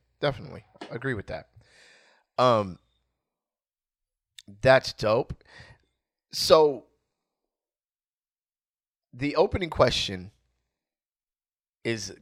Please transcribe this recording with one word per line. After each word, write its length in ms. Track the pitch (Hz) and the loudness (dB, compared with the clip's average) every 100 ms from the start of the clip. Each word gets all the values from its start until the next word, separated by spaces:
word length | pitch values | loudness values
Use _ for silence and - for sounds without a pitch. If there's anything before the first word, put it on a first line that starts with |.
| _ _ | _ _
definitely. 440 | 101 - 95 - - - - | -6 -6 -10 -18 -20 -20 -14
Agree 240 | 120 131 | -10 -6
with 140 | 110 - | -8 -8
that. 180 | 82 - - - _ - - _ _ _ - | -12 -14 -20 -20 _ -20 -20 _ _ _ 0
Um, 440 | 127 113 98 82 _ _ _ _ _ _ _ _ _ _ _ _ _ _ _ - - 101 | 2 2 0 -8 _ _ _ _ _ _ _ _ _ _ _ _ _ _ _ -20 -20 -2
that's 320 | 131 131 - | 4 4 2
dope. 500 | - 107 113 147 - _ - - - _ _ _ _ _ | -4 0 0 -2 -10 _ -20 -20 -20 _ _ _ _ _
So, 540 | - - 165 156 127 - _ _ _ _ _ _ _ _ _ _ _ _ _ _ _ _ _ _ _ _ _ _ | -6 4 6 6 2 -8 _ _ _ _ _ _ _ _ _ _ _ _ _ _ _ _ _ _ _ _ _ _
the 240 | 123 143 143 | -8 -2 0
opening 340 | 185 - 175 | 0 0 -4
question 600 | - 131 - - 92 90 - _ _ _ _ _ _ _ _ _ _ _ _ _ _ | 0 0 0 -4 -8 -14 -20 _ _ _ _ _ _ _ _ _ _ _ _ _ _
is 300 | 120 113 101 - | -8 -6 -8 -16